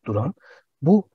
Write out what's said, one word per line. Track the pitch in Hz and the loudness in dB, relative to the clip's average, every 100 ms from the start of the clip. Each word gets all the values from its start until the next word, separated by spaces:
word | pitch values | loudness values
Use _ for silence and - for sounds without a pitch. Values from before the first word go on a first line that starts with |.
duran | - 104 113 - _ - _ - | -6 -4 -4 -8 _ -20 _ -4
bu | 147 208 - | 2 2 0